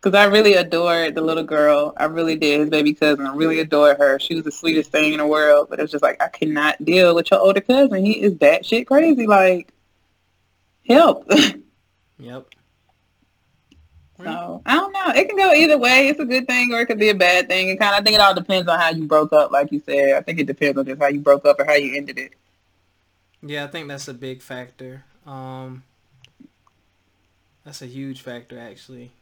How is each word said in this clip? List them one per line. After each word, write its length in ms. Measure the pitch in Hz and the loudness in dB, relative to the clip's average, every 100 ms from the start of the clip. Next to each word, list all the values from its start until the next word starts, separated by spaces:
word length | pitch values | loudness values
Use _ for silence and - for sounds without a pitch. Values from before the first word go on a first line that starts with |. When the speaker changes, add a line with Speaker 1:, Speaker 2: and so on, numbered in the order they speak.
Speaker 1:
'Cause 140 | 202 | 2
I 100 | 196 | 4
really 300 | 202 208 214 | 4 4 4
adored 600 | 190 175 170 175 165 160 | 4 2 -2 0 0 -2
the 60 | 151 | -4
little 240 | 160 160 | -4 -4
girl. 480 | 156 156 147 147 147 - | -4 0 2 2 0 -4
I 80 | 156 | -6
really 280 | 160 165 160 | -2 -4 -2
did, 240 | 156 147 | 0 0
his 80 | 151 | 0
baby 220 | 156 147 | 0 0
cousin. 320 | 151 151 143 139 | 0 0 0 -4
I 80 | |
really 260 | 139 160 160 | -2 -2 -2
adored 360 | 160 151 147 139 | -2 2 4 4
her. 200 | 143 135 | 2 0
She 160 | - | -4
was 100 | 165 | -6
the 60 | 156 | -8
sweetest 380 | - 165 156 147 | -6 -2 -2 -2
thing 220 | 151 151 | 0 0
in 60 | 151 | 0
the 80 | 151 | -2
world, 420 | 151 151 147 147 | 0 4 4 2
but 80 | - | -4
it 40 | |
was 80 | 151 | -6
just 100 | 151 | -2
like, 180 | 139 127 | -2 -2
"I 60 | 165 | -6
cannot 560 | - 160 151 151 147 | -4 -6 -2 -2 -4
deal 300 | 151 180 180 | -2 2 4
with 160 | 170 170 | 2 2
your 100 | 196 | 2
older 200 | 190 196 | 4 2
cousin. 440 | - 254 277 190 | 0 2 2 2
He 80 | 196 220 | -2 0
is 140 | 202 | 0
batshit 520 | 170 147 165 - 226 254 | 2 2 2 0 -4 2
crazy. 400 | 277 330 269 226 | 2 4 0 2
Like, 420 | 202 190 180 - _ _ _ _ _ _ _ _ _ _ _ - | 4 4 0 -6 _ _ _ _ _ _ _ _ _ _ _ 2
help." 420 | 254 320 151 - | 4 4 2 2
<laughs> 40 | 208 - - _ _ _ _ _ _ | 2 2 -2 _ _ _ _ _ _
Speaker 2:
Yep. 280 | 120 127 - _ _ _ _ _ _ _ _ _ _ _ _ _ _ _ _ _ | -20 -20 -20 _ _ _ _ _ _ _ _ _ _ _ _ _ _ _ _ _
Speaker 1:
So, 440 | 175 170 175 175 | -14 -12 -12 -14
I 100 | - 277 | -2 -2
don't 160 | 392 | -2
know. 160 | 392 370 | -6 -2
It 140 | - 381 | 0 0
can 80 | 403 | 0
go 160 | 381 | 4
either 240 | 302 320 302 | 4 4 2
way. 320 | 240 254 269 | 4 4 2
It's 120 | 294 | 0
a 40 | |
good 220 | 269 254 254 | -4 -4 -2
thing 260 | 247 247 | -2 -2
or 80 | 233 | -2
it 60 | 240 | -4
could 120 | 214 | 0
be 80 | 214 | 0
a 40 | |
bad 340 | 202 180 180 180 | 2 2 2 0
thing. 220 | 185 190 | -4 -4
And 80 | 190 | -2
kinda, 180 | 208 202 | 0 0
I 40 | |
think 120 | 208 | 0
it 60 | 214 | 4
all 140 | 202 | 4
depends 340 | 185 175 190 175 | 2 -2 -4 -2
on 100 | 170 | 0
how 120 | 165 | 0
you 140 | 165 | -4
broke 280 | 156 156 156 | 0 0 2
up, 180 | 151 147 | 2 2
like 220 | 139 143 | 0 -2
you 100 | 147 | -6
said. 300 | - 143 139 | -4 0 0
I 60 | 139 | 0
think 160 | - 170 | -2 -8
it 80 | 139 | -6
depends 320 | 135 147 135 | -4 -4 -4
on 80 | 131 | -6
just 140 | 135 | -4
how 80 | 143 | -2
you 120 | 143 | -2
broke 240 | 143 143 | 2 2
up 140 | 143 139 | 2 -2
or 60 | |
how 100 | 139 | -2
you 220 | 147 139 139 | -2 -2 -10
ended 220 | 143 131 | -12 -14
it. 140 | 131 _ _ _ _ _ _ _ _ _ _ _ | -16 _ _ _ _ _ _ _ _ _ _ _
Speaker 2:
Yeah, 220 | 151 147 | -14 -12
I 20 | 143 | -12
think 220 | 165 147 | -14 -14
that's 180 | 139 139 | -14 -16
a 60 | |
big 260 | 127 131 131 | -14 -14 -16
factor. 640 | - 127 123 _ 131 135 _ _ - | -16 -16 -16 _ -20 -20 _ _ -20
Um, 560 | 135 131 131 131 127 131 _ _ _ _ _ - _ _ _ _ _ _ _ _ _ _ _ | -18 -16 -16 -16 -18 _ _ _ _ _ _ -20 _ _ _ _ _ _ _ _ _ _ _
that's 180 | - 147 | -20 -20
a 40 | 131 | -18
huge 340 | 131 135 131 | -14 -14 -14
factor, 380 | - 120 120 120 | -16 -18 -18 -20
actually. 520 | 117 98 _ 127 123 _ | -20 -20 _ -20 -20 _